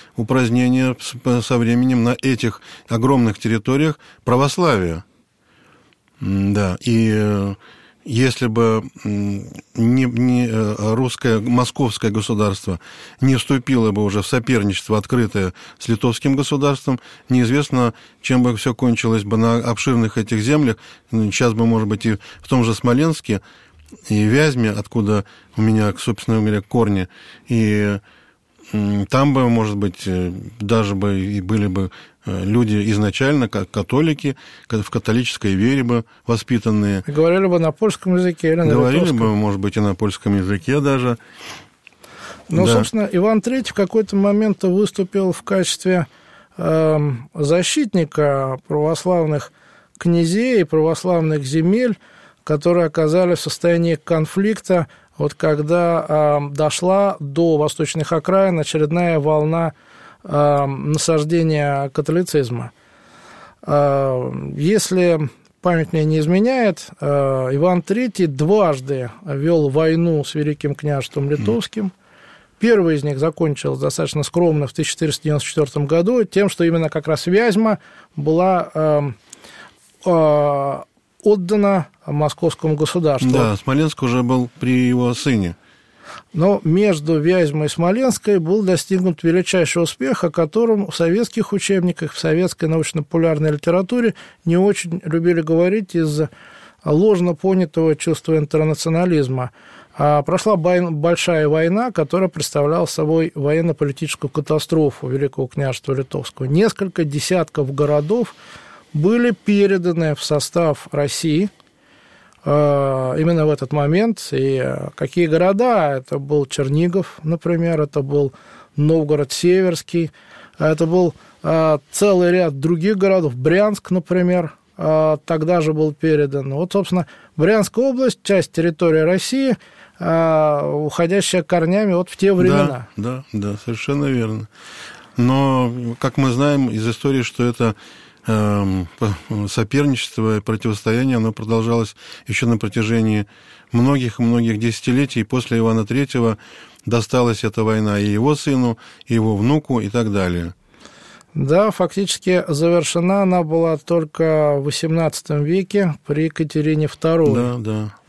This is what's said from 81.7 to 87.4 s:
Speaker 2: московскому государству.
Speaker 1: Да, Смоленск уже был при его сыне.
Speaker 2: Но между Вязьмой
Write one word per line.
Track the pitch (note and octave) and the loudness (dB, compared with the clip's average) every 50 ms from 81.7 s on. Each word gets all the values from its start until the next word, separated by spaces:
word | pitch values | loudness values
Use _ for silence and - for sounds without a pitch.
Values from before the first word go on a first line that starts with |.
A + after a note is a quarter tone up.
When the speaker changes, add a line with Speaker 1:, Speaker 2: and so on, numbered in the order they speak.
| G3 F3+ D3+ - _ _ _ | 2 2 0 -4 _ _ _
Speaker 2:
московскому | - C#3+ D3 D3+ D3 - - - D#3+ - - - D#3+ D#3 | -6 -2 0 0 -2 -2 -2 -2 -2 -2 -2 -2 -2 0
государству. | D3 D#3 C#3+ - F3+ E3 D3+ C#3 B2 B2+ B2+ | 0 0 -2 0 0 0 2 2 2 2 2
Speaker 1:
Да, | B2+ C3 A#2+ A2 G#2 | 2 2 2 2 0
Смоленск | F#2+ - C#3 C3 D3 D#3+ D3+ - - | -2 -2 -2 0 0 0 0 -2 -2
уже | C3+ B2 A#2+ B2+ | -2 0 0 0
был | B2 A#2+ C3 B2+ B2 A#2+ - - | 0 0 0 0 -2 -4 -6 -6
при | B2 B2+ B2+ B2+ B2+ B2 | -2 0 2 2 2 2
его | B2 B2 B2 A#2+ A#2+ | 2 2 0 0 -2
сыне. | - - D3 B2 G#2+ F#2+ E2+ E2 - _ _ _ _ _ _ _ _ - - - - - _ | -2 0 0 0 2 0 -2 -4 -8 _ _ _ _ _ _ _ _ -20 -20 -20 -20 -20 _
Speaker 2:
Но | - D#3+ E3 G3 G3+ - - | -4 0 2 2 2 0 0
между | D#3+ D#3+ F#3 G#3 G#3 F3+ D3+ D3 D#3+ E3 D3+ | 0 2 2 2 2 0 0 0 -2 0 0
Вязьмой | D3 E3+ F#3 F#3 | 2 2 2 2